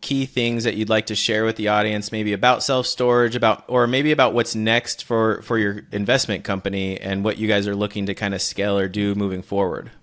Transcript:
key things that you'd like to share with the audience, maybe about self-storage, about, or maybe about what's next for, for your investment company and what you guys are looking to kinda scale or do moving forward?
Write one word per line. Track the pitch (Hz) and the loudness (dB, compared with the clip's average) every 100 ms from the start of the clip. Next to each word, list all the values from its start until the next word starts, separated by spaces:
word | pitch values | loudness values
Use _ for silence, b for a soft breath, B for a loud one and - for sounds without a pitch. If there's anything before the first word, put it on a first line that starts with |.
key | - 139 131 | -4 -4 -2
things | - 117 117 | -2 0 0
that | 117 104 | -2 -2
you'd | 107 | 0
like | 110 - | 0 0
to | |
share | 107 - 110 113 | -2 0 0 0
with | 110 | 0
the | 104 | 0
audience, | 104 107 107 104 | 2 2 -2 -4
maybe | 110 107 | -4 -2
about | 101 123 123 | 2 4 4
self-storage, | - 131 123 - 123 123 120 | 2 0 0 0 4 4 4
about, | 117 110 107 - | 2 2 2 0
or | 123 120 | 2 2
maybe | 131 151 | 2 2
about | 147 127 | 4 4
what's | 113 117 | 2 0
next | 110 110 117 - - | 0 0 0 0 -6
for, | - 113 110 104 | -2 2 2 0
for | - 117 | -2 0
your | 104 104 - | 0 -2 -6
investment | 104 101 131 - 95 | -4 2 2 2 -4
company | - 98 98 98 95 95 | -4 -4 -2 -2 -4 -4
and | 104 98 | -4 -2
what | 101 104 | -2 0
you | 107 | 2
guys | 104 101 | 2 0
are | |
looking | 101 104 107 | 0 -2 -2
to | 101 | -4
kinda | 98 101 95 | -4 -4 -2
scale | - - 101 101 | -4 -2 0 0
or | 95 | 0
do | 98 101 | 0 0
moving | 101 101 92 | 0 -2 -4
forward? | 92 98 95 71 - - | -4 -2 0 -2 -10 -18